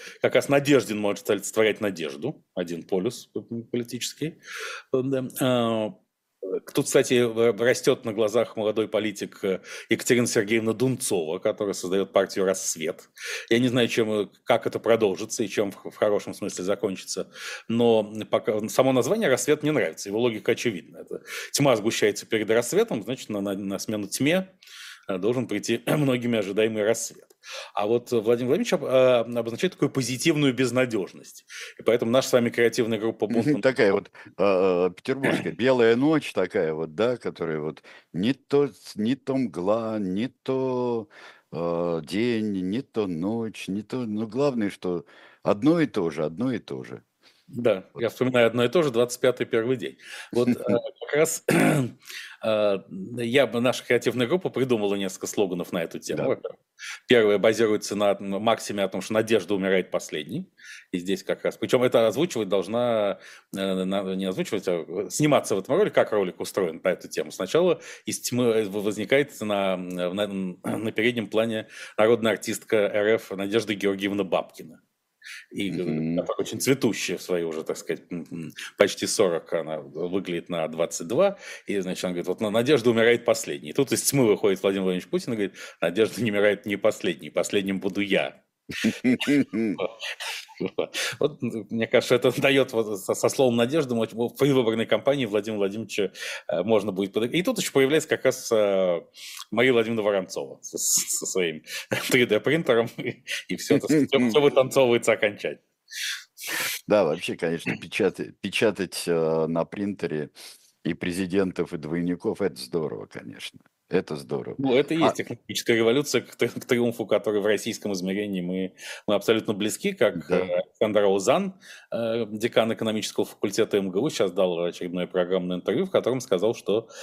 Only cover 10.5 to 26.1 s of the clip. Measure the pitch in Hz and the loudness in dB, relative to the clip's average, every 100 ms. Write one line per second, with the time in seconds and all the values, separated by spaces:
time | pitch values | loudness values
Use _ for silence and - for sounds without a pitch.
10.5 | 113 110 107 131 120 - 95 78 92 107 | 0 0 0 0 0 -2 -2 -2 -2 -2
11.5 | 104 101 92 92 98 95 101 95 101 95 | -2 -4 -4 -2 -2 0 0 0 0 0
12.5 | 92 - 82 80 - - - - - - | 0 -4 -4 -6 -6 -14 -14 -10 -8 0
13.5 | 117 127 127 117 123 107 107 95 _ - | 2 2 2 2 2 0 0 -2 _ 0
14.5 | 117 - - 107 110 104 92 110 - 101 | 0 0 -4 2 4 4 0 -6 -4 -2
15.5 | - 101 - 85 - 107 101 - - 98 | 0 -2 -4 -14 0 2 2 -2 -8 -8
16.5 | - 92 101 104 92 - 95 - - - | -6 -4 -2 -2 -4 -8 -8 -8 -12 -12
17.5 | - - 117 117 110 107 107 101 110 - | -12 -4 2 6 4 2 -8 -2 0 0
18.5 | 107 110 - 131 131 123 220 175 123 - | -2 0 2 4 4 2 2 2 2 2
19.5 | 151 147 143 82 - 101 107 123 107 123 | 2 2 0 0 -4 -4 0 0 0 -2
20.5 | 113 120 90 - - - - - - - | 0 -2 -4 -12 -18 -12 -12 -10 -12 -6
21.5 | - 139 110 110 - 104 98 - 110 104 | 2 4 4 2 2 0 0 -4 -2 2
22.5 | 113 120 180 226 135 98 127 - 104 101 | 2 2 0 0 -4 -6 -10 -6 -6 -4
23.5 | 98 98 95 - 107 98 - 139 185 190 | -4 -4 -6 -4 -6 -4 0 2 2 -2
24.5 | _ - - - - - 92 104 127 113 | _ -20 -20 -20 -18 -8 -2 0 0 -2
25.5 | 104 104 117 - 156 139 | -4 -2 -2 0 0 2